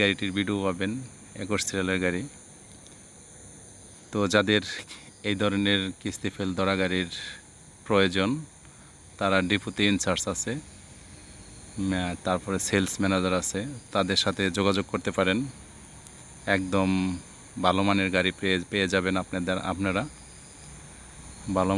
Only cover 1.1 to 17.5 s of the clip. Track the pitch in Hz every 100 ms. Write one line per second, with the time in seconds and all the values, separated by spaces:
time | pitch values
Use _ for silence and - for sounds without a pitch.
1.1 | - - - 98 101 - 98 92 95 90
2.1 | 90 139 - - - - - - - -
3.1 | - - - - - - - - - -
4.1 | 107 98 104 101 104 - - - - -
5.1 | - 104 98 101 98 101 98 95 - 104
6.1 | - 101 - 95 92 95 95 92 92 87
7.1 | - - - - - - - - 101 95
8.1 | 92 98 147 147 - - - - - -
9.1 | - 98 95 90 101 - - 104 98 98
10.1 | 85 - 92 107 143 - - - - -
11.1 | - - - - - - 104 98 92 90
12.1 | 87 92 90 - 92 - 101 92 - 95
13.1 | 95 90 92 90 95 131 131 - 101 95
14.1 | 95 101 92 95 92 98 98 - 98 101
15.1 | 95 92 101 135 - - - - - -
16.1 | - - - - 98 92 98 95 95 92
17.1 | 90 - - -